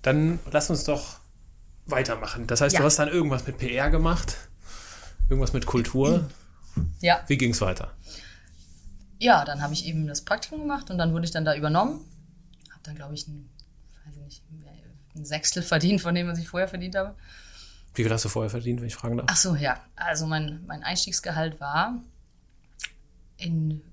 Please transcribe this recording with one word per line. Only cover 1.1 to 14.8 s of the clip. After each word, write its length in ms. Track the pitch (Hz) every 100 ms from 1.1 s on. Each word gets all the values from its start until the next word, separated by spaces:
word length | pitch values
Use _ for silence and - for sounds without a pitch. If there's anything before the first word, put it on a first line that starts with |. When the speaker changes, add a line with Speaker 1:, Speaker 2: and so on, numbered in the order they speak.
| - - - - - - - -
Speaker 1:
weitermachen. 600 | 135 127 110 104 120 117
Das 140 | 117
heißt, 140 | 143
Speaker 2:
Ja. 60 | 165
Speaker 1:
du 60 | 147
hast 120 | 151
dann 100 | 151
irgendwas 380 | 175 156 131 -
mit 120 | 131
P 160 | 131
R 160 | 123 147
gemacht, 460 | 160 160 170 - - - - - - - - - - -
irgendwas 240 | 135 127
mit 140 | 127 -
Kultur. 640 | 127 117 131 139 196 151 - - - - - - -
Speaker 2:
Ja. 220 | 170 170 -
Speaker 1:
Wie 100 | 135
ging's 240 | 120 113
weiter? 320 | 95 90 - - - - - - - - - - - - - -
Speaker 2:
Ja, 260 | 240 185
dann 160 | 143 143
hab 100 | 147
ich 120 | 156 -
eben 200 | 156 151
das 160 | 139
Praktikum 380 | - 214 - 311
gemacht 300 | 294 277 -
und 80 | 185
dann 140 | 165
wurde 140 | 165 170
ich 40 |
dann 140 | 165
da 100 | 156
übernommen. 460 | 147 147 165 240 311 - - - - - - -
Hab 100 | -
dann, 100 | -
glaub 180 | 147 143
ich, 160 | 147 -
ein, 220 | 147 143 - - - - - 151
weiß 80 | 143
ich 60 |
nicht, 200 | 143 - - 156 147 151